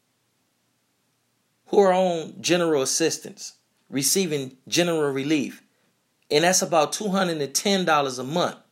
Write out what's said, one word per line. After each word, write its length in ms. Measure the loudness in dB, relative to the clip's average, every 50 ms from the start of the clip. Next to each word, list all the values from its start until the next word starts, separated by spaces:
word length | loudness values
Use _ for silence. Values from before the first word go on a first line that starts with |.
| _ _ _ _ _ _ _ _ _ _ _ _ _ _ _ _ _ _ _ _ _ _ _ _ _ _ _ _ _ _ _ _ _
who 120 | 0 4 4
are 140 | 6 6 4
on 400 | 4 2 2 0 -2 -6 -8 -12 -8
general 400 | -2 0 0 2 2 2 2 2
assistance, 720 | 0 0 0 0 0 0 0 -4 -10 -14 -16 -16 -18 -20 -20 _ _ _ _ _ _ -8
receiving 680 | -6 -4 -2 0 0 0 0 0 -2 -4 -6 -8 -12 _ _
general 440 | -2 0 0 2 2 0 0 0 0
relief, 520 | -2 -2 -2 0 0 0 -2 -4 -8 -14 _ _ _ _ _ _ _ _ _ _ _ _ _ -2
and 140 | 0 2 2
that's 180 | 2 2 2
about 300 | 0 2 2 2 2 2
two 180 | -2 -4 -4 -2
hundred 320 | 0 0 0 0 -2 -4
and 140 | -4 -4 -4
ten 300 | -2 0 0 0 2 2
dollars 340 | 2 2 2 2 0 -4 -6
a 40 | -6
month. 340 | -4 -2 -2 -2 -2 -4 -8 _ _